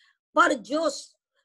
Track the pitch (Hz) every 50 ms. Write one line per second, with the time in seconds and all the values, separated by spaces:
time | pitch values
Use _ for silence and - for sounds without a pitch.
0 | _ _ _ _ _ _ - 302 339 330 302 247 196 180 269 302 330 302 285 -
1 | - - _ _ _ _ _ _